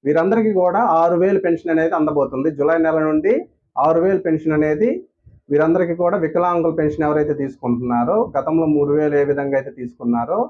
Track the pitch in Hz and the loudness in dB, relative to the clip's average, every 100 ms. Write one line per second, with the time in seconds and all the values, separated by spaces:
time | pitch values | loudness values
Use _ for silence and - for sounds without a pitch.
0 | 135 165 175 233 220 190 180 180 - 165 | 0 0 2 2 2 2 2 2 2 2
1 | 170 175 185 196 180 165 170 160 165 170 | 2 2 2 0 0 -2 0 0 0 0
2 | 156 147 135 131 151 143 147 165 160 156 | 0 0 -2 -2 -4 0 0 2 2 0
3 | 156 156 185 269 - _ _ - 147 165 | 0 0 0 0 -2 _ _ -2 2 2
4 | 180 190 180 156 156 151 151 156 226 359 | 2 0 0 -2 0 0 0 0 0 -2
5 | - _ - - _ 143 160 180 175 170 | -10 _ -20 -20 _ 0 2 2 0 0
6 | 175 156 160 156 175 175 165 160 151 151 | 0 0 -2 0 0 0 0 0 -2 0
7 | 151 151 151 147 139 - 123 120 123 120 | -2 0 0 -2 -6 -6 -4 -2 -2 -2
8 | 120 208 - 143 139 160 160 151 143 147 | 0 0 -2 -4 -2 0 2 2 2 2
9 | 151 143 143 143 139 139 135 - 120 - | 2 0 0 0 -2 -2 -4 -12 -14 -8
10 | 120 120 120 190 | -2 -2 -2 -2